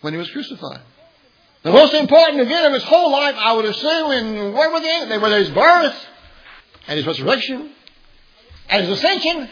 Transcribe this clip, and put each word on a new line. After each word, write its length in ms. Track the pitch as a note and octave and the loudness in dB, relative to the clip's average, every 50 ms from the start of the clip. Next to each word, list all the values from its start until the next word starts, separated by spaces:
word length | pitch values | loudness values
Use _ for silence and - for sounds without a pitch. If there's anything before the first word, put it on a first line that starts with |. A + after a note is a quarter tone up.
| - | -10
when 100 | D3+ D#3 | -10 -10
he 60 | E3 | -10
was 120 | F3 D#3+ | -10 -12
crucified. 500 | - C#4 D4 - C#4 F#3+ E3 C#3 C3 C3 B2+ _ _ _ _ _ _ _ _ _ _ _ _ _ _ _ _ | -12 -14 -12 -12 -14 -16 -16 -16 -16 -18 -20 _ _ _ _ _ _ _ _ _ _ _ _ _ _ _ _
The 100 | E3 F3 | 4 8
most 200 | B3+ D4+ C#4 - | 8 8 8 4
important 460 | D4+ D4 - C#4 D#4+ E4 D#4+ D4 C#4+ | 0 0 4 6 6 6 6 2 0
event 260 | B3+ A#3 D4 E4+ E4+ | 0 0 0 0 2
of 60 | D4 C#4 | 2 0
his 100 | B3+ - | 0 0
whole 260 | - D4 E4+ F4+ D#4+ | 2 2 2 4 2
life, 240 | C#4 C#4 C#4+ C#4+ C4 | 0 0 0 -2 -2
I 160 | - G#3+ A3+ A3+ | -2 0 0 0
would 100 | A3+ A3 | 0 0
assume, 460 | G#3+ G3+ - - D4+ D#4+ E4 D#4+ D4+ C4+ | -4 -4 -4 -4 -2 -2 -2 -2 -2 -2
and 420 | B3 A3+ A3 A3 G#3+ G#3 G3+ G3+ | -4 -4 -6 -6 -6 -6 -6 0
where 160 | B3+ D#4 D#4+ | 0 0 0
were 100 | D#4+ E4 | 0 -2
the 60 | D#4 | -2
angels? 220 | D#4+ E4 E4+ D4 A3 | -2 -4 -4 -4 -4
They 100 | A3 G#3+ | -4 -2
were 100 | G#3 A3 | 0 0
at 120 | G#3 G#3 | 2 2
his 100 | G3 D#3+ | 0 0
birth, 560 | C#3 F#3 B3 D#4+ F4 F4 E4 C#4 - - - - - - _ - - - - - - - _ _ _ - _ | 0 2 4 4 4 4 2 0 -4 -8 -20 -20 -20 -20 _ -20 -20 -20 -20 -20 -20 -20 _ _ _ -20 _
at 100 | - D3 D3+ | -8 -6 -6
his 80 | C#3 | -4
resurrection, 640 | D#3 D#3+ - C3 E3 B3+ B3 - - C4 B3+ D4+ D4 - _ _ - _ _ _ _ _ _ _ _ _ _ _ _ - - - - | -4 -6 -4 -2 -2 -2 -2 -2 -8 -8 -10 -12 -16 -20 _ _ -20 _ _ _ _ _ _ _ _ _ _ _ _ -20 -20 -8 -4
at 140 | - G#3 F#3 | -2 -2 -2
his 80 | F3 | -2
ascension, 580 | G3+ F#3+ - E4+ G4 F4+ - D#4 F4 D#4+ C4+ A3 | -4 -2 0 0 0 0 -2 -4 -4 -4 -8 -12